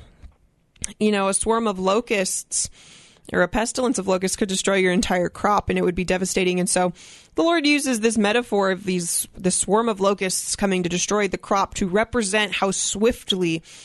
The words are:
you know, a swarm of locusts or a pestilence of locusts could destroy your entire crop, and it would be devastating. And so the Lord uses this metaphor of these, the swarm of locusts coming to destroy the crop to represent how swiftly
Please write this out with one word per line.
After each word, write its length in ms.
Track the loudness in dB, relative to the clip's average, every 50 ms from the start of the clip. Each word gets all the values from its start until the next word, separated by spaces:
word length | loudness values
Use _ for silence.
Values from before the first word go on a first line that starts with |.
| -14 -20 -20 _ -20 -20 -20 _ _ _ _ _ _ _ _ _ -10 -10 -4 -2
you 120 | 0 0 2
know, 160 | 2 0 0
a 40 | -2
swarm 320 | -2 -2 0 0 0 0 -2
of 120 | -2 -2
locusts 920 | 0 0 0 0 0 -2 -2 -2 -2 -2 -4 -8 -8 -6 -6 -6 -6 -6 -8 -16 -20 -20 -20 -20 -20 -20 _ _ _ -6
or 120 | -2 0 0
a 40 | 0
pestilence 500 | 0 -2 -2 -2 -2 -2 -2 -2 -2 -2
of 120 | 0 0
locusts 260 | 0 0 0 -2 -2
could 140 | -2 -2 -2
destroy 260 | -2 -2 0 0 2
your 160 | 2 2 2
entire 380 | 2 2 2 2 2 0 0 -2
crop, 400 | -2 -2 0 2 2 2 0 0
and 100 | 0 0
it 40 | 2
would 120 | 0 0
be 80 | -2 -2
devastating. 560 | 0 0 0 0 0 0 0 0 2 2 0
And 100 | 0 0
so 220 | 2 2 2 0 -2 -4 -14 -20 -20 -20 -20 -10 _
the 80 | 0 2
Lord 220 | 2 2 4 4
uses 360 | 4 2 2 2 0 0 2
this 160 | 2 0 2 4
metaphor 540 | 2 4 4 2 0 2 0 2 2 2
of 120 | 0 -2 -2
these, 420 | -2 -2 0 0 -2 -4 -4 -4 -6 -10 -4
the 120 | -2 0
swarm 360 | 0 0 0 2 2 2 2 2
of 140 | 0 2
locusts 560 | 2 2 2 2 -2 -2 -4 -4 -4 -6 -4 -2
coming 260 | 0 0 2 2 0
to 60 | 0
destroy 400 | -2 -2 -2 0 0 0 0 0
the 80 | -2 -6
crop 380 | -2 0 0 0 0 0 -2
to 120 | -4 -4 0
represent 640 | 0 0 0 0 0 -2 -2 0 0 0 0 0
how 200 | 0 -2 0 0
swiftly 920 | 0 -2 -4 -4 -2 0 2 2 0 0 -2 -4 -2 0 0 0 0 -2 -6 -10 -20 -20 -20